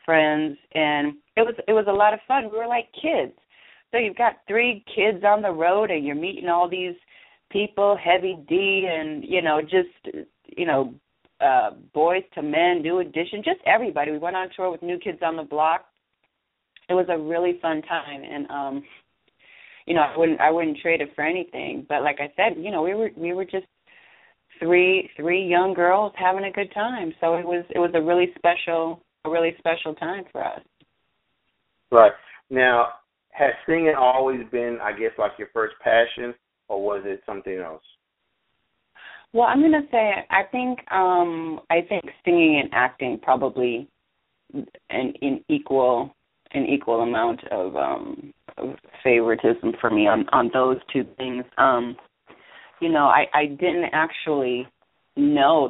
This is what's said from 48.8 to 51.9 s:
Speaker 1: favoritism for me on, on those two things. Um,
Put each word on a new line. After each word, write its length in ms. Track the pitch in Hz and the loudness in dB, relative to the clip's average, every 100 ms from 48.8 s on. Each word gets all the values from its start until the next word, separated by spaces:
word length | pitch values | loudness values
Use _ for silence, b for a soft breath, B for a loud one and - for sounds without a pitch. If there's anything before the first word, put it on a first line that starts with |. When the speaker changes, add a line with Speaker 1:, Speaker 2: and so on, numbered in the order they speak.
| - - | -18 -4
Speaker 1:
favoritism 720 | 131 120 113 110 120 117 113 113 | 2 4 4 2 0 0 -2 -2
for 80 | 120 | 0
me 180 | 107 104 | 2 4
on, 180 | 110 - | 2 2
on 180 | 135 120 | 2 2
those 240 | 131 131 127 - | 2 2 0 -2
two 100 | 139 120 - | -4 -4 -6
things. 260 | 131 123 123 - | -8 -8 -6 2
Um, 400 | 135 123 120 | 2 2 -2